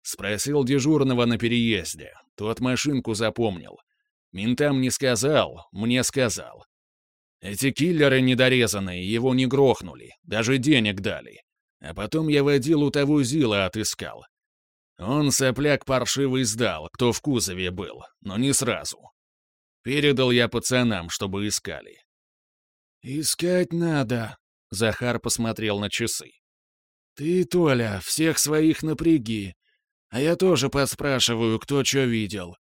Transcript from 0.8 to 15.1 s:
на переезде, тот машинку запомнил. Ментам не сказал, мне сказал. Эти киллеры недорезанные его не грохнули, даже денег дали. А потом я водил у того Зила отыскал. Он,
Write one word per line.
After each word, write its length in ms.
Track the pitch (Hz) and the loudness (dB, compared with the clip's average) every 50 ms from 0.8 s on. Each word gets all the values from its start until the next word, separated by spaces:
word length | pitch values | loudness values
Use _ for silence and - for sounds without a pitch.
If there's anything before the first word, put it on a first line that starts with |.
| 120 151 160 147 135 131 123 120 120 | 2 4 4 4 4 2 2 2 2
на 120 | 120 117 | 2 2
переезде, 720 | 110 113 117 120 120 117 117 110 95 82 - - 80 69 - - - _ _ _ | 2 0 2 2 2 2 2 0 0 -2 -6 -12 -12 -14 -18 -20 -20 _ _ _
тот 240 | - 101 110 113 - | -8 -6 -6 -4 -2
машинку 540 | 123 127 127 120 - 147 143 127 - 117 110 | -2 -2 -2 0 -2 0 -2 -2 -2 -2 -4
запомнил. 640 | 101 117 110 104 - 117 107 92 85 - 50 50 - _ _ _ _ _ _ _ _ _ _ - | -2 -2 -2 0 0 -2 -2 -2 -6 -12 -16 -20 -20 _ _ _ _ _ _ _ _ _ _ -10
Ментам 480 | 92 101 117 123 123 147 147 139 131 | -4 -2 -2 0 2 2 0 2 2
не 80 | 131 127 | 0 0
сказал, 800 | - - 139 127 123 107 120 143 156 127 98 73 62 - - _ | -2 0 0 0 0 2 2 2 2 2 2 0 -4 -16 -20 _
мне 320 | - 95 110 117 120 127 117 | -8 -4 0 0 2 2 0
сказал. 640 | - - 131 127 113 92 - 67 58 52 53 - _ _ _ _ _ _ _ _ _ _ _ _ _ _ _ | 0 0 0 0 0 -2 -6 -10 -16 -20 -20 -20 _ _ _ _ _ _ _ _ _ _ _ _ _ _ _
Эти 320 | - 95 104 - 131 135 | -10 -10 -6 -2 -2 -2
киллеры 480 | 120 - 143 180 175 156 143 139 131 131 | 0 0 0 0 2 4 4 4 4 4
недорезанные 920 | 127 127 127 117 131 127 131 127 117 107 104 101 98 92 90 90 90 98 | 4 2 4 4 4 4 4 4 2 2 0 -4 -6 -6 -6 -6 -4 -2
его 240 | 110 117 120 131 127 | -2 0 2 2 2
не 140 | 127 131 | 2 0
грохнули, 680 | 123 135 135 139 131 107 - - 87 67 - - - - _ _ | 2 2 4 4 4 4 2 -4 -14 -16 -18 -20 -20 -20 _ _
даже 340 | 82 98 107 113 117 135 | -6 -4 -2 0 2 0
денег 420 | 135 120 147 151 127 110 104 101 95 | 2 4 4 4 4 4 0 -4 -4
дали. 440 | 95 107 85 69 60 58 50 - _ _ _ _ _ _ _ _ | -4 -6 -6 -6 -12 -16 -20 -20 _ _ _ _ _ _ _ _
А 140 | - 73 80 | -16 -14 -10
потом 340 | 90 101 107 - 160 160 | -8 -8 -4 -2 -2 0
я 160 | 156 147 143 139 | 2 2 2 4
водил 400 | 143 143 139 117 151 165 147 147 | 4 2 2 2 2 2 2 2
у 80 | 139 | 2
того 320 | 139 147 143 139 151 147 135 | 2 0 2 4 4 2 2
Зила 440 | 113 139 165 135 113 104 101 95 | 2 2 2 2 2 2 0 0
отыскал. 580 | 92 - 107 104 - - - 95 69 53 55 - _ _ _ _ _ _ _ _ _ _ _ _ _ _ - | 0 -2 -4 -4 -4 -4 -6 -10 -12 -12 -16 -20 _ _ _ _ _ _ _ _ _ _ _ _ _ _ -10
Он, 320 | 90 104 | -4 -2